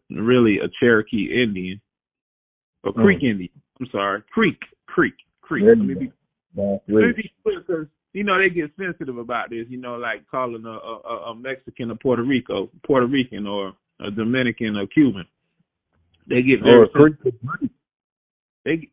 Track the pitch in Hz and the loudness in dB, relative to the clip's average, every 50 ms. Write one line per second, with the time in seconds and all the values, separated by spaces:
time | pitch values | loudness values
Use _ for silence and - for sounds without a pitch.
0 | _ - - 80 107 117 123 127 117 110 101 92 - 87 - - 123 120 113 107 | _ -12 -8 -4 0 2 4 6 6 4 4 2 -2 -4 -2 2 2 4 4 4
1 | 107 - - 107 95 - 78 120 123 110 101 92 90 92 92 98 _ _ _ _ | 2 -2 -4 -4 -4 -2 -2 -2 -2 -2 -4 -6 -8 -10 -10 -14 _ _ _ _
2 | _ _ _ _ _ _ _ _ _ _ _ _ _ _ _ _ - 98 - - | _ _ _ _ _ _ _ _ _ _ _ _ _ _ _ _ -8 -6 0 4
3 | 220 202 185 156 147 123 104 95 90 - _ _ _ _ _ - 127 - - 101 | 4 4 4 2 0 -2 -2 -4 -8 -12 _ _ _ _ _ -14 -12 -8 -4 -2
4 | 98 101 98 107 - _ - 226 220 175 107 - - - _ _ _ - - - | -2 -2 -2 -4 -6 _ -2 0 0 0 0 -4 -12 -20 _ _ _ -6 0 0
5 | 165 95 - _ - _ _ _ _ - 160 - 202 220 233 226 202 190 180 185 | 0 0 -2 _ -20 _ _ _ _ -6 -2 2 4 6 6 6 4 -2 -4 -6
6 | - - - _ _ _ _ _ _ _ - 98 98 101 98 98 _ - 104 110 | -8 -10 -12 _ _ _ _ _ _ _ -8 -4 -4 -4 -4 -4 _ 0 2 2
7 | 110 117 117 220 214 - _ _ - 220 196 175 - - 175 160 156 147 _ _ | 4 2 0 -4 -10 -14 _ _ -6 -6 -6 -6 -6 -6 -6 -6 -6 -10 _ _
8 | _ _ - 190 208 202 190 185 190 185 175 175 151 151 _ - 196 180 165 - | _ _ -8 -6 -2 -2 0 2 0 0 0 -2 -6 -6 _ -10 -10 -10 -8 -10
9 | 165 131 123 120 117 120 123 113 92 - 117 113 117 120 127 127 123 123 120 117 | -10 -10 -10 -10 -8 -8 -6 -6 -6 -8 -8 -10 -10 -10 -12 -12 -12 -10 -10 -8
10 | 120 117 110 104 _ _ - 131 127 120 117 113 113 117 110 107 - 117 113 107 | -8 -8 -8 -8 _ _ -6 -6 -6 -6 -8 -10 -12 -14 -14 -14 -14 -14 -16 -14
11 | - - 117 101 85 117 113 113 123 131 135 131 - - - - 123 113 113 117 | -12 -12 -12 -10 -10 -14 -14 -12 -10 -12 -12 -12 -14 -18 -14 -10 -10 -10 -8 -4
12 | - 135 123 113 117 135 139 120 - - 101 98 95 - _ _ - - 143 131 | -2 0 0 0 0 0 0 -2 -2 -4 -6 -6 -6 -8 _ _ -2 0 2 2
13 | 123 120 143 135 123 - 107 101 104 101 101 101 98 95 98 _ _ _ _ - | 2 2 0 -2 -2 -4 -6 -10 -8 -8 -8 -8 -8 -10 -12 _ _ _ _ -12
14 | - 104 104 110 110 113 123 131 127 120 110 - 120 110 107 101 101 98 - 156 | -10 -8 -6 -4 -2 -2 0 0 0 -2 -2 -4 -4 -4 -4 -4 -4 0 2 4
15 | 147 127 101 98 85 _ _ _ _ _ _ _ _ _ _ _ _ _ _ _ | 4 4 2 -4 -10 _ _ _ _ _ _ _ _ _ _ _ _ _ _ _
16 | _ _ _ _ _ - - 127 127 135 131 110 - 113 120 117 110 98 - 143 | _ _ _ _ _ -2 0 2 4 4 2 4 6 8 10 10 8 8 8 6
17 | 147 156 151 - - 127 113 110 - 135 - - 302 - _ _ _ _ _ _ | 6 6 6 2 -4 -6 -4 -6 -8 -12 -8 -8 -8 -8 _ _ _ _ _ _
18 | _ _ _ _ _ _ _ _ _ _ _ _ - - 160 165 156 - | _ _ _ _ _ _ _ _ _ _ _ _ -4 -4 -4 -4 -4 -6